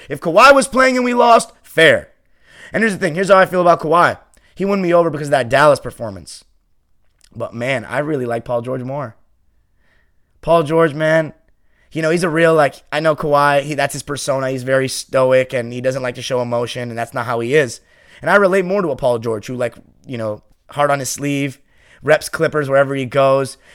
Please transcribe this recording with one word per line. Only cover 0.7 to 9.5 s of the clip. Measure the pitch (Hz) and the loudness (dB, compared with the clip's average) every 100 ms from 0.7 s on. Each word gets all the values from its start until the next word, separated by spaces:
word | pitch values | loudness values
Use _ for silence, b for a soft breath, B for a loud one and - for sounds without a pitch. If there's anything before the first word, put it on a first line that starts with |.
| 247 262 | 0 0
and | 254 | 0
we | 247 | 0
lost, | 240 240 233 - _ | 2 4 4 2 _
fair. | - - 160 107 - _ _ B B B B | -6 2 4 4 -2 _ _ B B B B
And | - | -2
here's | 220 | -2
the | 180 | -2
thing. | 180 | -4
Here's | 160 196 | -2 4
how | 190 | 6
I | 180 | 6
feel | 180 | 4
about | 170 165 | 2 2
Kawhi. | 151 170 147 104 _ b b | 2 4 2 0 _ b b
He | - | -6
won | 196 202 | -2 0
me | 175 | 2
over | 175 165 | 2 2
because | 147 147 | -2 -2
of | |
that | 139 120 | 0 2
Dallas | 135 151 135 | 4 4 4
performance. | 120 - 110 95 - - _ _ _ _ _ _ _ _ _ | -2 -12 -12 -12 -18 -20 _ _ _ _ _ _ _ _ _
But, | 113 110 | -10 -10
man, | 117 127 127 | -6 -4 -4
I | 87 127 | -4 -6
really | 147 143 120 | -4 -4 -4
like | 117 | -6
Paul | 123 120 | -4 -6
George | 120 131 | -4 -8
more. | 123 143 120 - _ _ _ | -8 -10 -10 -14 _ _ _